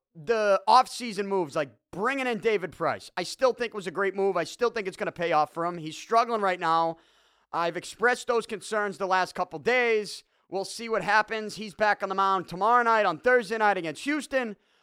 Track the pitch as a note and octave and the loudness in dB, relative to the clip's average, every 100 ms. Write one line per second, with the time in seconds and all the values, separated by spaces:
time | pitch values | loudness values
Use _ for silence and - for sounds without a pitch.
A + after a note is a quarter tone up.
0 | _ E3 D3 A3+ G#3 F#3+ - B3 A#3+ - | _ -6 -2 2 4 4 6 6 6 -2
1 | A#3+ F#3+ G3 G3 D3+ D#3+ C3+ A2 _ E3+ | -6 -6 -2 -2 0 -2 -4 -8 _ -4
2 | A#3 C#4 B3+ G#3+ A3+ G3+ E3+ - D#3 G#2 | -4 -2 -2 -2 0 0 -2 -2 -2 -2
3 | - - F3 - C4 A#3 A3+ G#3 F3 F#3 | -6 -8 -8 0 0 0 -6 -6 -6 -2
4 | G3 G3 G3 F3 D#3 - A#3 A3+ F#3 F3 | -2 0 0 0 -4 -2 -2 -2 -6 -6
5 | F3+ F3+ E3+ D3+ D3+ E3+ E3+ F3 D#3 D3+ | -6 -4 2 2 2 -2 -4 -4 -10 -12
6 | - A3+ A#3 A3 G3 F3+ E3 E3 E3 D#3+ | 0 2 2 0 0 0 2 2 0 -4
7 | _ _ _ _ _ D#3 E3+ E3 - - | _ _ _ _ _ -4 -2 -4 -10 0
8 | A#3 B3 - A#3 - G3+ - G#3+ G#3 D3 | 0 2 0 -2 -2 -8 -4 -2 -2 -2
9 | F#3+ F#3 F3+ - F3+ D#3 G3 B3+ A#3+ G#3+ | 0 2 2 -2 -6 -4 0 2 2 0
10 | G3+ - - _ _ F#3+ F#3 - A#3 G#3+ | -2 -10 -18 _ _ -8 -6 -8 -4 -2
11 | E3+ G#3+ G#3+ A3 G#3 D#3+ G#3+ - G3+ G3 | 2 2 2 -4 -8 -10 -10 0 0 0
12 | G3 G3 G3 F#3+ - F3 G#3+ A#3+ A#3 A3 | -2 0 2 0 -2 -2 4 4 4 4
13 | G3 D#3 B3 B3 F#3+ A3 G#3 F#3+ D#3+ C#3+ | 2 2 2 2 2 2 2 2 -2 -6
14 | C#4 D4+ - C4+ A3+ G3 _ _ | -4 -4 -2 -2 -2 -8 _ _